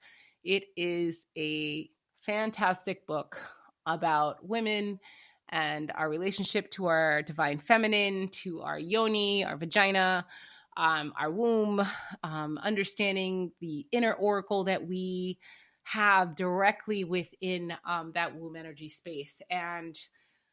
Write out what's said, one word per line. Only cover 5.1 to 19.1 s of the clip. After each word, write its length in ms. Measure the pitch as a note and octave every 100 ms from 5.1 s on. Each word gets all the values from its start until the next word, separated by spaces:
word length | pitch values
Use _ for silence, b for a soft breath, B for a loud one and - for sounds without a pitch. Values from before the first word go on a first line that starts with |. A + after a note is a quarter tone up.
| B B B -
and 420 | E3 D3+ D3+ D3+
our 160 | - D#3
relationship 640 | D#3 F#3 F#3 F#3 G#3 G3
to 160 | - F3+
our 360 | D#3+ D#3+ D3+
divine 360 | D3+ D#3 D3 D3+
feminine, 720 | - A3+ A3 G#3 G3+ G3 F#3+
to 320 | - F#3+ D#3+
our 180 | C#3 D3+
yoni, 640 | E3 G#3+ A3 G#3+ G3+ G3+
our 120 | F#3+ D3
vagina, 680 | E3+ G#3+ G3 G3 F#3 F3+ F3+ B B B B -
um, 360 | D#3+ D#3 D3+ -
our 120 | D#3
womb, 560 | F#3 A#3 A3+ G#3 G3+ G3 B B -
um, 360 | D#3+ D#3 D3+ D3+
understanding 960 | G#3 G#3 G3 - G3+ F#3+ F#3 F#3 F3+ -
the 260 | E3+ D3+ -
inner 200 | A#3+ A3+
oracle 520 | - G3+ G3+ G3 G3+
that 220 | F#3+ F#3 E3+
we 520 | F#3 F#3 F3+ F#3 F3+ B B B B
have 520 | - G#3+ G#3 G3 F3+ D3+
directly 680 | F3+ F3+ G3 G#3 - G3+
within, 680 | F3 F3+ D#3+ - F#3 F3+ F3 E3+
um, 280 | - E3+ D#3+
that 220 | E3+ E3+ D#3
womb 200 | E3 D#3+
energy 320 | D#3+ D#3 D#3
space 540 | - F3